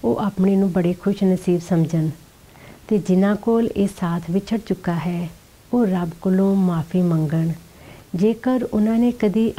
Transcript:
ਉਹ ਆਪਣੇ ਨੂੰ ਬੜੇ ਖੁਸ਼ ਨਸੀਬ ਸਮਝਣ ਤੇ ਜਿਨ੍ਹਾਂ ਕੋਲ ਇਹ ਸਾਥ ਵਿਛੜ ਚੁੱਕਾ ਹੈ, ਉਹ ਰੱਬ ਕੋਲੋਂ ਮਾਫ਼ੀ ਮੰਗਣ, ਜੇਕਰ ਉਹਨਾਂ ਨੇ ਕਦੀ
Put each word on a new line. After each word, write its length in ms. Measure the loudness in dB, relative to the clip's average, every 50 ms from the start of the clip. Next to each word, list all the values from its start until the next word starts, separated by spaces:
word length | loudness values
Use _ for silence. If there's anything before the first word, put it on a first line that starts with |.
| -2
ਉਹ 160 | -2 -2 -2
ਆਪਣੇ 360 | -2 -4 0 0 2 2 2
ਨੂੰ 160 | 2 2 2
ਬੜੇ 220 | 0 0 0 0 -2
ਖੁਸ਼ 300 | -2 -2 -4 -2 0 2
ਨਸੀਬ 360 | 2 2 0 0 0 -2 0
ਸਮਝਣ 480 | 0 0 0 0 0 0 0 0 -2 -2 -4 -8 -14 -20 -20 -20 -20 -20 -20 -20 -20 -20 -20 -12 -4
ਤੇ 100 | -2 -2 0
ਜਿਨ੍ਹਾਂ 360 | 2 2 2 4 4 2 0
ਕੋਲ 320 | 0 0 0 0 2 0 0 0
ਇਹ 120 | -2 -2 -2
ਸਾਥ 400 | -2 -4 -4 -2 -2 -4 -4 -2
ਵਿਛੜ 260 | -2 -2 -2 -2 -4
ਚੁੱਕਾ 360 | -4 -4 -4 -6 -4 -4 -4 -2
ਹੈ, 340 | -2 -2 -4 -4 -4 -6 -8 -10 -16 -20 -20 -20 -20 -10 -2 0
ਉਹ 120 | 0 2
ਰੱਬ 220 | 2 0 0 -2 -4 -6 -4
ਕੋਲੋਂ 340 | -2 0 2 2 2 2 2
ਮਾਫ਼ੀ 460 | 2 2 2 0 -2 -2 -2 0 0
ਮੰਗਣ, 500 | 2 2 2 0 0 0 0 0 0 -2 -4 -6 -10 -20 -20 -20 -20 -20 -20 -20 -14 -8 -4
ਜੇਕਰ 480 | 0 0 0 0 0 -2 -2 -2 -2 -2
ਉਹਨਾਂ 340 | -2 -2 0 0 2 2
ਨੇ 140 | 2 2 0 0 0
ਕਦੀ 300 | 0 0 2 2 0 0 0